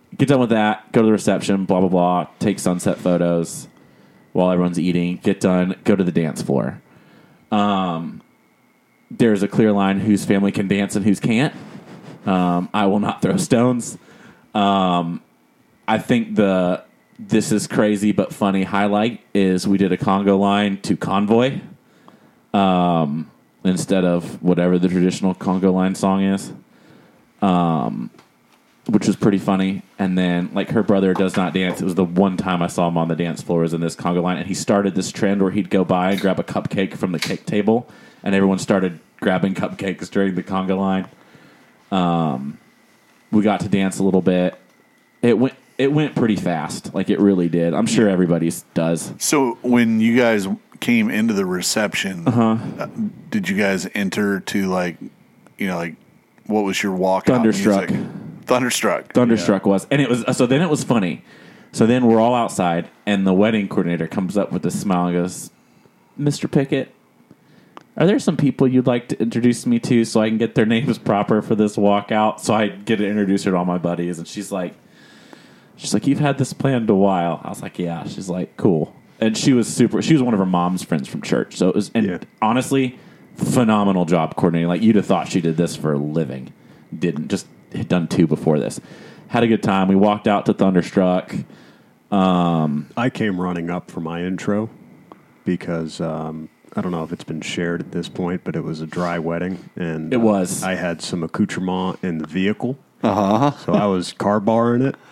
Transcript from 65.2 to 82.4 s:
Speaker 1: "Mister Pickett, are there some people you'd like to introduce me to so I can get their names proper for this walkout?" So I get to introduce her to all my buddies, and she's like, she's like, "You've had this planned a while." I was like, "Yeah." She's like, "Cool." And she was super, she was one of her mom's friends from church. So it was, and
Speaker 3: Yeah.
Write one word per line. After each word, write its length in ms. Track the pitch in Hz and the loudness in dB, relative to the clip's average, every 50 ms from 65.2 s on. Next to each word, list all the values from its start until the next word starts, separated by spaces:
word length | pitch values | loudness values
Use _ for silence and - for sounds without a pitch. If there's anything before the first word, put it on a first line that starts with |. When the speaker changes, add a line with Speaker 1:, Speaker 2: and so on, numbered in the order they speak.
| 87 92 90 - - - - _ _ _ _ _ _ _ _ _ _ _ _ - | -2 -4 -6 -10 -14 -18 -20 _ _ _ _ _ _ _ _ _ _ _ _ -4
Speaker 1:
"Mister 300 | 147 147 143 - - 156 | -4 -2 -2 -2 -4 -2
Pickett, 440 | - 156 135 135 151 135 - - - _ _ _ _ _ _ _ - _ _ _ _ _ _ _ _ - - _ _ | 0 0 0 0 -2 -4 -4 -6 -10 _ _ _ _ _ _ _ -20 _ _ _ _ _ _ _ _ -20 -20 _ _
are 100 | - 151 175 | 0 2 2
there 120 | 208 285 | 2 2
some 160 | - - 165 | 0 0 0
people 320 | - 147 139 123 - 139 131 | 2 2 0 2 2 2 4
you'd 200 | 127 127 123 131 | 4 2 2 2
like 200 | 123 123 120 - | 0 0 -2 -6
to 120 | - - | -4 -4
introduce 440 | 113 117 117 120 117 123 120 117 - | -2 -2 0 2 2 2 2 2 0
me 140 | 127 120 117 | 0 0 0
to 240 | - - 123 117 113 | 0 2 2 2 2
so 160 | 110 - 113 | 2 2 2
I 80 | 107 110 | 2 2
can 100 | 110 110 | 2 0
get 180 | 117 110 - | -2 0 0
their 100 | - 110 | 2 2
names 320 | 110 113 110 - - 117 - | 2 2 2 0 0 -2 -2
proper 440 | - - 110 101 104 - 117 107 | 0 0 0 0 2 2 2 0
for 140 | 104 - 113 | 2 0 2
this 220 | 104 107 104 - - | 2 2 2 2 2
walkout?" 640 | 101 101 101 101 101 - 113 110 107 107 - - | 2 2 2 2 0 0 0 2 2 0 0 -2
So 120 | - - 113 | -2 0 0
I 140 | 107 110 104 | 0 0 -2
get 300 | 92 95 101 - 113 101 | -4 -6 -4 -2 -2 0
to 100 | 104 98 | 0 0
introduce 360 | 104 107 104 92 98 98 - | 0 0 0 2 0 0 0
her 60 | 101 | 0
to 60 | 92 90 | 0 0
all 60 | 90 | 0
my 140 | 90 87 90 | 0 -2 -2
buddies, 400 | 80 87 87 85 87 87 87 82 | -2 -2 -2 -2 -4 -4 -6 -8
and 100 | 82 - | -10 -12
she's 240 | - 104 98 92 | -10 -12 -10 -8
like, 220 | 101 95 90 85 80 - _ _ _ - - - - - - - - - - - - - _ _ _ - | -6 -6 -6 -8 -10 -14 _ _ _ -20 -20 -20 -20 -20 -20 -20 -20 -20 -20 -20 -20 -20 _ _ _ -14
she's 160 | - - - | -6 -4 -2
like, 120 | 208 - | 0 0
"You've 140 | 139 131 110 | 0 2 2
had 180 | 151 139 139 - | 2 0 0 0
this 140 | 135 - | -2 -4
planned 380 | - - - 139 135 123 113 107 | -4 -2 -2 0 0 2 2 2
a 60 | 110 | 4
while." 440 | 95 101 101 95 90 85 85 82 80 - | 4 4 4 2 2 0 -2 -2 -4 -6
I 40 | - | -10
was 120 | 101 - | -12 -12
like, 180 | - 95 - - | -12 -12 -8 -6
"Yeah." 240 | 90 85 82 80 - | -6 -6 -6 -8 -10
She's 220 | - - - 95 92 | -10 -10 -10 -8 -6
like, 300 | 87 90 87 - _ - | -6 -6 -6 -8 _ -2
"Cool." 360 | - 113 90 78 82 - - - - _ _ - | 0 2 2 2 0 -4 -6 -12 -20 _ _ -4
And 160 | 110 113 110 - | -2 -2 0 0
she 160 | - 143 135 | 2 2 4
was 140 | 123 113 - - | 4 2 0 2
super, 280 | - 123 107 - 98 | 2 2 2 2 0
she 120 | 98 - 160 | 2 2 2
was 100 | 147 127 | 4 4
one 100 | 123 117 | 2 2
of 60 | 98 | 2
her 40 | 95 92 | 2 2
mom's 360 | 90 87 87 90 92 90 - | 2 2 2 0 -2 -4 -4
friends 240 | - - 76 65 - | -4 -4 -4 -4 -4
from 140 | - 82 | -8 -10
church. 340 | - - - 62 - - - | -4 -2 -2 -2 -2 -2 -2
So 140 | - - - | 0 0 2
it 60 | - | 2
was, 140 | - 104 - - | 0 -2 -2 -2
and 120 | 117 107 | -2 -2
Speaker 3:
Yeah. 120 | 101 90 82 - - _ _ | -2 -2 -6 -10 -14 _ _